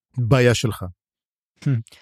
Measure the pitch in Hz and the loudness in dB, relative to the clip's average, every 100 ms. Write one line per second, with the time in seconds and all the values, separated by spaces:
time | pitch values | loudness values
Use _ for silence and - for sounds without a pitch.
0 | _ - 117 135 123 113 113 - 92 - | _ -6 0 4 4 2 -2 -6 -12 -16
1 | _ _ _ _ _ _ 147 123 113 _ | _ _ _ _ _ _ -4 -4 -4 _